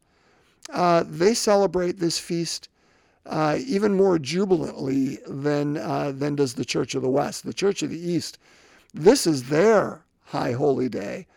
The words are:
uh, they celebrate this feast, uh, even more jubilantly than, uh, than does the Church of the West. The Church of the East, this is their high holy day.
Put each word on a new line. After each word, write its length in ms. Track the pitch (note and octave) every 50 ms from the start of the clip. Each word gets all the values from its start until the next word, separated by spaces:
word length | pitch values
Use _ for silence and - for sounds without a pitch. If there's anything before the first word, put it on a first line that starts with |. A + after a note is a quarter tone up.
| _ _ _ _ _ _ _ _ _ _ _ _ _ - D4
uh, 320 | - F3+ F3+ E3+ E3+ -
they 280 | - D3+ D3+ E3+ G#3 A#3+
celebrate 640 | - - A3 G3+ G3+ G3 F#3 D#3+ F3+ F3+ F3 F#3 F#3+
this 200 | E3+ E3+ D#3 -
feast, 520 | - - F3 E3+ E3+ D#3+ - - - - _ _ _ _ _ _ _ _ _ _ _
uh, 320 | - - D#3 D#3 D3+ D3+ - -
even 280 | - G3 G3 G#3 G#3+ G3
more 240 | F#3 G3 G3 F3+ E3
jubilantly 1000 | C#3 B2 D#3 F3+ G3+ F#3+ F#3 D#3+ C#3 C3+ - - D3 C3+ C3+ C3+ C3+ C#3 C3 - -
than, 500 | - C#3+ C#3 C#3 D3 D3 D3 D3 D3 D3
uh, 360 | D#3 - F3+ C#3 C#3+ D3 D3 C#3
than 220 | C3+ C#3+ D3 D3
does 200 | C#3+ C#3+ C3 A#2
the 100 | - -
Church 300 | - - E3 D3 - -
of 80 | C3+ B2+
the 80 | C3
West. 340 | C3 C#3+ C#3+ C3+ D3 - -
The 80 | F#3+ -
Church 300 | - F3+ G3 F#3+ - D#3
of 80 | C#3
the 100 | - D#3+
East, 380 | F3 F3 F3 D#3 - - - - _ _ _ _ _ _ _ _ _ _ -
this 320 | D3 D3 F#3+ C#4 C4+ -
is 240 | F3 D3+ C3+ B2 C3+
their 520 | D3+ D3+ F#3+ A3 A3+ G3 C#3+ - - - - _ _ _ _
high 280 | - - - D3+ C#3+ A#2+
holy 360 | B2 D3+ D3 C3 B2+ B2+ B2+
day. 380 | - - - - - - F#3 - _